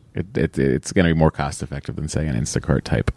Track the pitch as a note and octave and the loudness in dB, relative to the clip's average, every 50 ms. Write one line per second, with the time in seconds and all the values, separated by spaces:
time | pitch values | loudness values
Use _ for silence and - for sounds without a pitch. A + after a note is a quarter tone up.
0 | - _ - - F2 - C3 - - D#2 - - C2+ C2+ B1 - - - - G2 | -18 _ -8 -8 -6 -4 -2 0 0 0 0 2 2 2 2 0 -2 -2 2 2
1 | F2+ E2+ E2 D#2+ D#2+ D#2 - - C#2+ D2 - - D2 - C#2 C#2+ - - - - | 4 4 4 4 4 4 4 2 -4 -4 -6 -8 -8 -8 -8 -8 -8 -8 -8 -6
2 | D2+ D#2 - D2 D#2 D#2 B1+ A1+ D2 - - - - - C#2 - - - - A1 | -6 -4 -2 -2 -2 -2 -2 -2 -2 -2 -4 -2 0 2 0 0 0 0 0 0
3 | - - - | 0 0 -2